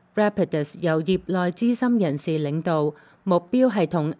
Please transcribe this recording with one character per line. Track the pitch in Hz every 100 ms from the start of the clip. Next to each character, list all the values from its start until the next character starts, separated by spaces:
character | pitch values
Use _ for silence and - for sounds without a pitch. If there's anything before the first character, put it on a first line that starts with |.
| _ -
Rapidus | 208 208 170 156 147 -
由 | 165 160
業 | 160 185 -
內 | 185 180
資 | 175 233 233
深 | 254 240
人 | 170 143
士 | - 156
領 | 147 156
導， | 165 160 151 147 - _
目 | 190 175 175
標 | 254 254
係 | 208 160
同 | 170 151